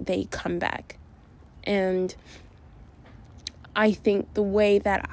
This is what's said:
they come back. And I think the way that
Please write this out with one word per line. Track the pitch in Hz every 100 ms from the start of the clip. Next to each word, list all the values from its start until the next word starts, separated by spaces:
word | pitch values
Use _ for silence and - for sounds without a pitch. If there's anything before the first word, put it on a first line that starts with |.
they | - 185 190
come | - 180 175
back. | - - - - - - - - - -
And | - 202 190 185 185 - - - - - - - - - - - - - - - - 208
I | 214
think | 202 220 202 -
the | -
way | 202 202 208 202
that | 202 196 -